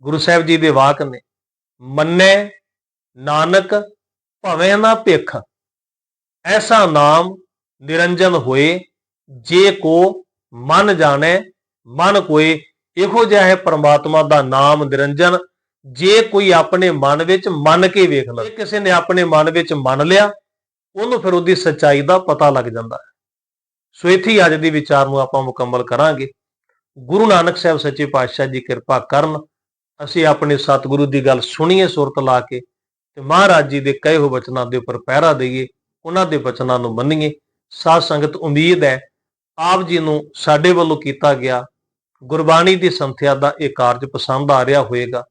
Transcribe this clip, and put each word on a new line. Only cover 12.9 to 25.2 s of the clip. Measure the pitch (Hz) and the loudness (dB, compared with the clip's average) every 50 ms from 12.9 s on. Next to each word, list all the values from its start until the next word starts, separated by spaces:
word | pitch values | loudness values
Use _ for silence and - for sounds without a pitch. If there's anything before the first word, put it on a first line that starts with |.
| _ - | _ -4
ਇਹੋ | 185 196 208 233 233 | -4 -2 2 0 2
ਜਿਹਾ | 208 208 208 190 | 2 4 4 4
ਹੈ | 185 190 | 4 2
ਪ੍ਰਮਾਤਮਾ | 185 185 175 160 151 147 147 147 143 147 156 156 160 156 | 2 0 -2 -2 2 2 4 4 4 2 0 0 0 2
ਦਾ | 143 151 147 | 4 2 2
ਨਾਮ | 139 131 131 131 139 143 151 151 151 | 2 2 0 2 4 4 2 2 0
ਨਿਰੰਜਨ, | 139 139 135 139 143 143 143 175 175 180 175 180 _ _ _ _ _ _ _ _ | -4 -2 -2 -2 -2 0 2 2 2 2 0 -4 _ _ _ _ _ _ _ _
ਜੇ | 139 127 123 165 185 208 226 | -20 -12 -2 0 2 4 4
ਕੋਈ | 226 220 - 196 202 196 | 2 2 0 0 2 4
ਆਪਣੇ | 180 165 156 - - 180 185 180 | 4 4 2 2 0 0 0 0
ਮਨ | 170 123 135 139 143 151 165 | 0 0 0 0 0 0 0
ਵਿੱਚ | 165 185 190 185 214 | 0 0 0 0 -4
ਮੰਨ | 180 151 143 151 160 170 190 185 | -6 -2 0 2 2 4 2 2
ਕੇ | 180 208 185 175 | 2 2 2 2
ਵੇਖ | 143 139 127 117 | 2 -2 -4 -4
ਲਵੇ। | 117 117 113 110 | -8 -10 -10 -10
ਕਿਸੇ | 214 - 214 202 208 208 | -8 -10 -10 -6 -6 -4
ਨੇ | 202 190 | 0 2
ਆਪਣੇ | 180 175 170 - 185 185 180 | 0 0 0 0 -2 0 0
ਮਨ | 170 156 151 151 160 | 2 2 2 2 2
ਵਿੱਚ | 160 170 165 170 165 | 0 -2 -4 -2 -6
ਮੰਨ | 147 135 131 131 139 147 165 | -4 -2 -2 -2 0 0 2
ਲਿਆ, | 185 196 208 208 202 - _ _ _ _ _ _ _ _ _ _ _ | 4 4 4 2 -2 -8 _ _ _ _ _ _ _ _ _ _ _
ਉਹਨੂੰ | 190 214 240 254 220 | -8 -6 -4 -4 -4
ਫਿਰ | - 190 180 | -2 0 -2
ਉਹਦੀ | 175 170 170 185 | 0 0 0 0
ਸੱਚਾਈ | 180 - 170 151 151 - 147 143 139 | 0 0 -4 -2 0 2 2 2 2
ਦਾ | 143 143 180 185 | 2 2 0 0
ਪਤਾ | 180 - 151 143 156 147 | 2 -2 -2 2 2 2
ਲੱਗ | 139 131 123 | 2 0 -4
ਜਾਂਦਾ | 120 113 113 113 113 113 | -6 -10 -12 -12 -12 -14
ਹੈ। | - - _ _ _ _ _ _ _ _ _ _ _ _ _ _ _ _ _ _ | -16 -16 _ _ _ _ _ _ _ _ _ _ _ _ _ _ _ _ _ _
ਸੋ | _ - 175 | _ 0 0
ਇੱਥੇ | 185 190 185 214 | 0 2 2 2
ਹੀ | 226 208 180 | 2 4 4
ਅੱਜ | 170 156 | 4 2
ਦੇ | 156 156 160 | 0 -2 -2
ਵਿਚਾਰ | 156 151 143 - 147 139 147 139 | -2 -2 -2 0 0 0 2 0
ਨੂੰ | 135 | 0
ਆਪਾਂ | 135 | -4